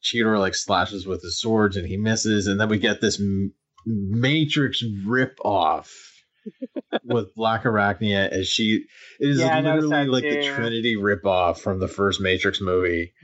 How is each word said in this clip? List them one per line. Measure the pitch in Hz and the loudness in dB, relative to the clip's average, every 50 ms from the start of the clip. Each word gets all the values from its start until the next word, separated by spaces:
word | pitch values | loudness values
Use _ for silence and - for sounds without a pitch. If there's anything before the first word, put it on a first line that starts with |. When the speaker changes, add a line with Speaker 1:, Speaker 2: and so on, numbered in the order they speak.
| - | -6
Speaker 1:
Cheetor, | - - 117 113 110 107 104 | -4 0 0 2 2 4 2
like, | 98 95 92 | 2 0 0
slashes | - - - 101 90 90 90 104 98 90 | -2 -2 0 0 0 0 0 -4 -8 -6
with | 95 92 82 - | -6 -8 -8 -8
his | - 95 - | -8 -8 -4
swords | - 113 113 110 107 101 90 | -2 0 2 4 4 2 2
and | 98 87 | -2 -4
he | 80 92 | -4 -4
misses, | 98 107 113 113 110 - 110 107 104 92 | -2 -2 0 0 0 0 0 0 2 2
and | 101 98 101 | 0 0 0
then | 110 110 | 0 0
we | 110 101 | 0 0
get | 95 110 104 - | 0 0 0 0
this | - 104 - - | 0 -2 0 0
m-, | 101 101 98 95 98 98 - _ _ _ _ - - 113 | -2 -2 0 -2 -2 -4 -6 _ _ _ _ -12 -8 -6
Matrix | 113 101 98 95 104 117 123 131 147 160 156 147 - 151 139 123 - - 120 113 104 98 95 | -4 -4 -2 -2 -2 0 0 2 2 2 0 0 0 0 0 0 -2 -4 -4 -6 -6 -6 -4
ripoff | 104 120 127 131 127 - - - - 101 95 82 78 80 73 - - - - - - - _ _ _ _ _ _ 220 | -2 0 0 0 -2 -4 -4 -4 0 0 2 2 2 2 0 -4 -8 -18 -20 -20 -20 -20 _ _ _ _ _ _ -20
Speaker 2:
<laughs> | - _ 254 - _ - - _ - - - | -16 _ -16 -12 _ -12 -8 _ -6 -6 -4
Speaker 1:
with | 120 120 117 104 - - | -2 -2 -2 -2 -4 -6
Black | 107 113 110 113 110 - | -4 -2 0 0 0 0
Arachnia | 123 110 104 101 101 98 - 110 104 101 98 98 - | 0 2 4 2 2 2 0 0 0 2 2 0 0
as | - 95 95 - | 0 -2 -2 -2
she, | - - 113 107 110 - - - - - - - - - | -2 0 2 2 2 0 -2 -6 -14 -20 -20 -20 -8 -4
it | - 143 | -2 0
is | 143 131 | 2 2
Speaker 3:
Yeah, | 131 160 160 | 2 2 2
I | 156 | 2
noticed | 151 156 160 156 156 151 | 2 2 2 2 2 2
Speaker 1:
literally | 147 147 143 | 2 0 2
Speaker 3:
that | 135 127 | 2 0
Speaker 1:
like | 127 135 | 0 0
the | 147 147 147 143 139 | 0 -2 -2 -2 -2
Speaker 3:
too. | 139 | -2
Speaker 1:
Trinity | 127 117 117 113 117 113 120 113 | -4 -4 -2 -2 -2 0 0 0
ripoff | 104 98 101 101 90 - 98 92 92 90 85 85 - | 2 2 0 0 2 2 2 2 4 4 2 0 0
from | - 107 95 92 | -2 -4 -2 -2
the | 92 85 | -2 -4
first | - - 101 98 92 95 | -2 0 0 0 2 0
Matrix | 95 92 92 92 - 98 95 - | 0 0 0 0 0 0 -2 -2
movie. | 101 92 90 92 92 90 85 85 85 85 - _ | -2 0 0 2 2 0 0 -2 -4 -6 -10 _